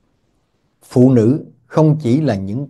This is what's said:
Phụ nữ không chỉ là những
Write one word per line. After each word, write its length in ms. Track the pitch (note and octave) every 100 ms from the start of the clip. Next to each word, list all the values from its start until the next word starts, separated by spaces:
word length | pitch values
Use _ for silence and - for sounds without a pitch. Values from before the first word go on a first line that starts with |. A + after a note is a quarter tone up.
| _ _ _ _ _ _ _ _
Phụ 280 | - B2+ B2+
nữ 340 | B2+ A2 D#3 - _ _
không 320 | - D#3 D3+
chỉ 200 | A#2 C3+
là 140 | D3 G2+
những 320 | F#2+ A2+ C#3+